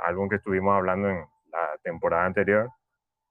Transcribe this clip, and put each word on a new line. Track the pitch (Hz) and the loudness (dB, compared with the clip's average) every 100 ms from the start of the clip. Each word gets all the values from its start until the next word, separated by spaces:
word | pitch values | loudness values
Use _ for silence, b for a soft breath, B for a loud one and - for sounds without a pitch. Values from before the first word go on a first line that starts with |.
álbum | 85 90 98 | -4 -2 -2
que | 101 | -2
estuvimos | 104 95 95 101 | 0 0 2 2
hablando | 92 92 101 | 2 0 0
en | 90 78 _ _ | -2 -8 _ _
la | 82 80 76 | -4 -4 -4
temporada | 90 82 87 82 92 | -8 -2 0 2 2
anterior. | 104 98 104 120 - _ _ _ _ _ | 0 2 2 0 -8 _ _ _ _ _